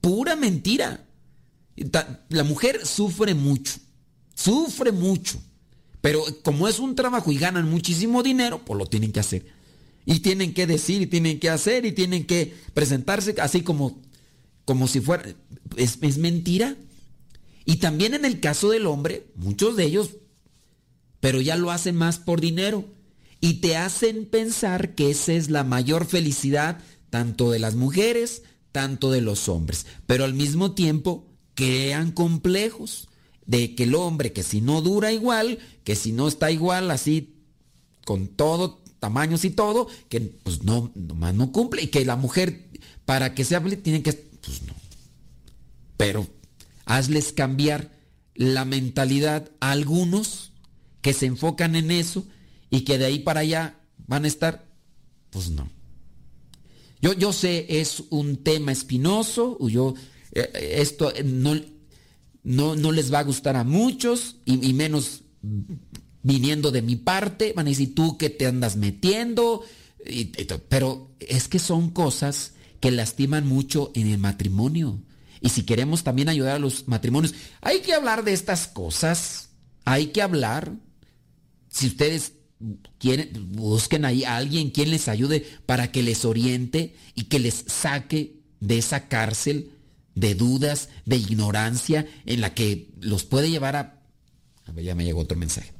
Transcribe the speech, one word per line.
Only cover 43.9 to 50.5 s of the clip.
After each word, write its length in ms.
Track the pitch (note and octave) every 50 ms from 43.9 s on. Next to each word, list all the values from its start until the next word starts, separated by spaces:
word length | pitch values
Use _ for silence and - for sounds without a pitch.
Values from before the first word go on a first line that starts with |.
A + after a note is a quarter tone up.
| D#3 D#3
que, 100 | C3 D3+
pues 500 | D3 - - - - - - - C2 -
no. 120 | - - - - - - - - - - - - - - - - - - - - - - - - - - -
Pero 300 | - G#2+ G2+ G2 G#2+ G2 - - - - - _ _ - - - - -
hazles 480 | - A2+ C3 C3+ C3 D3+ D3+ C#3+ -
cambiar 580 | - - C#3 C3 C3+ C3+ C#3+ C#3+ D3 D3 C#3+ - - - _ _ _ _ _ _ _
la 300 | - B2+ C3 C3 C3 C3
mentalidad 840 | C3 C3+ C3+ B2+ B2+ B2+ C#3+ C3+ C3 C3+ C#3 D3 D3+ D3+ D#3 D3+ - - _
a 100 | - C3+
algunos 840 | C#3 C#3+ D3 C#3+ D#3 F3 F#3 E3+ F3+ G#3 A3 - - - - -